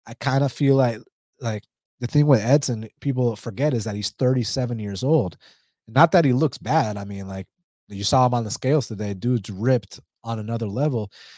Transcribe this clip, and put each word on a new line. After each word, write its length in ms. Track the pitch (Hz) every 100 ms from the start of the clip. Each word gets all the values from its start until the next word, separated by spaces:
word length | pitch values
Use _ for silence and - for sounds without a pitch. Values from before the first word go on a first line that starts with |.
| -
I 80 |
kinda 340 | 117 143 135 139
feel 260 | - 139
like, 240 | 135 123 110 - _ _ -
like, 240 | 120 107 - _ _ -
the 80 | 123
thing 180 | 147 147
with 180 | 120
Edson, 440 | 113 143 135 110 110 _
people 360 | 139 127 123 107
forget, 380 | 120 98 147
is 100 | 120
that 100 | 107
he's 160 | 104 104
thirty-seven 680 | - 127 131 113 135 123 113
years 240 | 104 95
old. 320 | 127 156 92 - _ _ _ _ -
Not 240 | 117 160
that 120 | 185
he 80 | 147
looks 260 | 127 147 -
bad. 380 | 113 151 110 101
I 80 |
mean, 240 | 101 98 98
like, 180 | 95 92 _ _ _ -
you 140 | 101
saw 240 | 101 131 127
him 80 |
on 80 | 120
the 80 | 110
scales 380 | - 127 147 -
today. 260 | 104 104
Dude's 360 | 95 120 120 98
ripped 500 | 95 117 127 - - - _
on 160 | 113 113
another 260 | 107 117 107
level. 460 | 107 151 123 107 - -